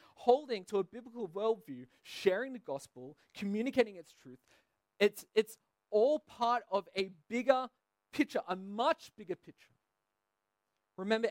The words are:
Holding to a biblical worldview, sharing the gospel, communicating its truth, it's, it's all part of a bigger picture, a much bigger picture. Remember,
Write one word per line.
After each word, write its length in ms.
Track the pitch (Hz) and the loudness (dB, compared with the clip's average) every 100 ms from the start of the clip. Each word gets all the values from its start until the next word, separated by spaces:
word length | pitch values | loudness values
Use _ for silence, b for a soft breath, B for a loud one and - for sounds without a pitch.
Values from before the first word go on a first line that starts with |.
| b b | b b
Holding 500 | - 262 285 214 180 | 6 6 4 -6 -2
to 140 | 202 | -2
a 40 | |
biblical 460 | 185 233 247 233 196 | -2 -6 -14 -10 -8
worldview, 560 | 180 220 226 - 127 127 b | -2 0 0 -4 -14 -16 b
sharing 480 | - - 196 185 269 | -18 -2 2 2 0
the 80 | 247 | -8
gospel, 580 | - 139 - - 127 - b | -8 -8 -10 -16 -18 -18 b
communicating 600 | - 202 208 254 262 214 185 | -10 -6 -4 0 2 2 -2
its 180 | 160 | -20
truth, 260 | _ 131 127 _ b b b b - | _ -20 -20 _ b b b b 2
it's, 260 | 202 208 - 214 | 2 2 -4 -2
it's 220 | 214 - _ _ _ | -2 -4 _ _ _
all 300 | 208 247 302 | 2 4 2
part 440 | - - 233 240 - | -4 -4 0 0 -2
of 180 | 196 180 190 | -4 -4 -4
a 140 | 190 185 - | -4 -6 -6
bigger 380 | 233 254 262 254 _ _ _ _ | 0 4 4 0 _ _ _ _
picture, 300 | - 285 220 - | -2 -2 -2 -4
a 80 | 185 | -6
much 540 | 190 208 269 330 - - | -6 -2 0 0 -4 -14
bigger 180 | 185 175 | -10 -10
picture. 360 | - - _ _ _ _ _ _ _ _ _ _ _ _ _ - | -12 -20 _ _ _ _ _ _ _ _ _ _ _ _ _ -8
Remember, 320 | 196 220 226 | -2 0 0